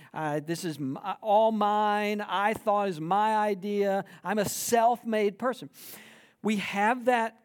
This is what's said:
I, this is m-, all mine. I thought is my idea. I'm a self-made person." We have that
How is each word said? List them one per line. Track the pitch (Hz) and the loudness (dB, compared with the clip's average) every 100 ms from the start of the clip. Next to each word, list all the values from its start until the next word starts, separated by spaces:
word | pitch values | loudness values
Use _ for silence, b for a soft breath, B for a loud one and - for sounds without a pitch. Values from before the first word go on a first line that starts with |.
| 156 | -14
I, | - 156 151 | -6 -4 -4
this | 151 170 | -4 -6
is | 180 143 | -6 -6
m-, | 135 143 196 185 | -6 -6 -8 -6
all | 220 208 220 | 2 4 4
mine. | 214 208 208 214 208 208 208 | 2 2 2 2 0 -2 -4
I | 208 185 208 | -4 0 0
thought | 214 220 208 202 | 0 0 0 0
is | 160 | -4
my | 160 196 214 214 | 0 2 2 2
idea. | 214 196 202 202 202 196 - 165 | 0 -2 -2 0 0 0 -4 -10
I'm | 175 214 | -4 -2
a | 190 | -2
self-made | - - 233 226 240 233 220 208 202 | -4 0 4 4 2 -2 0 0 -2
person." | 247 233 135 - B B B B B B | -4 -6 -10 -18 B B B B B B
We | 208 214 | -2 0
have | 175 202 214 247 233 | -2 0 2 2 2
that | 240 226 - | 2 0 -6